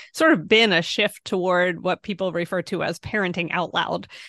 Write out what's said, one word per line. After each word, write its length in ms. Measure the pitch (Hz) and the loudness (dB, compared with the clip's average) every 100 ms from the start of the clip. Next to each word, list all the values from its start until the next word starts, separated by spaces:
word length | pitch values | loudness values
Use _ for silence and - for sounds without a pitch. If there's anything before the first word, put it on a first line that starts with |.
| - | -16
sort 200 | - 320 | 2 4
of 140 | 269 151 | 4 4
been 260 | 220 226 | 4 6
a 80 | 170 | 4
shift 440 | 170 - 208 - - | 0 0 -2 -2 -6
toward 580 | 190 180 180 180 175 | -2 2 2 2 0
what 180 | 185 180 | -2 -4
people 300 | - 185 190 | -4 -6 -4
refer 320 | 170 170 185 | -4 -4 -4
to 180 | 170 175 | -4 -4
as 160 | 156 170 | -4 -4
parenting 540 | - 214 185 175 170 | -6 -2 -2 -2 -2
out 220 | 175 165 | -2 -2
loud 340 | 165 - 175 - - | -2 -2 -4 -8 -18